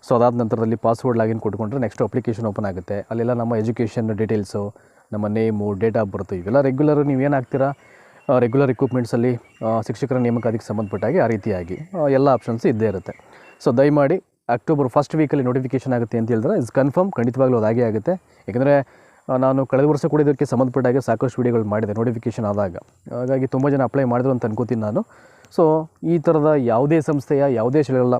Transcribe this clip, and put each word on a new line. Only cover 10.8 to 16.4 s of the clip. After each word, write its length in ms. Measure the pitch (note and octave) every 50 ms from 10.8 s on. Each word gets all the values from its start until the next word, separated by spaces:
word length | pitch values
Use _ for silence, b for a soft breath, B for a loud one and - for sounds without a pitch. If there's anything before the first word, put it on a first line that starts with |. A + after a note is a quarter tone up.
| A2 G2+ - G2+ -
ಹಾಗೆ 140 | A2 B2 F#3+
ಆ 80 | C#3 A2+
ರೀತಿಯಾಗಿ, 500 | A#2 G#2 - A2 G2+ F2+ F2 E2+ F2+ - D3+ E3+ G3 F#3
ಆ, 100 | D3+ C#3+
ಎಲ್ಲ 200 | C#3 C3 C3+ C#3+
ಆಪ್ಷನ್ಸ್ 380 | C3 A#2 - - A2+ A2 -
ಇದ್ದೇ 200 | F#3+ C3 G#2+ A2
ಇರುತ್ತೆ. 280 | A2 F#2+ F#2+ - - - - B B B B B B B B -
So, 140 | D#3 B2 A#2+
ದಯಮಾಡಿ 460 | C3+ D3 D3 D3 C#3+ C#3 E3+ F#3 - _ _ _ _ -
ಅಕ್ಟೋಬರ್ 400 | A#2+ B2 _ - D#3+ C#3+ C#3+ B2+
ಫಸ್ಟ್ 260 | - D3 C#3+ - -
ವೀಕಲ್ಲಿ 280 | D#3 D#3 C#3 - C#3+ C3
ನೋಟಿಫಿಕೇಶನ್ 500 | B2 B2 C3+ C3 B2+ - C3 - C3+ B2+
ಆಗುತ್ತೆ 240 | A#2+ A#2 A2+ - A#2
ಅಂತ 140 | A2+ A2
ಹೇಳಿದ್ರೆ 260 | B2 A2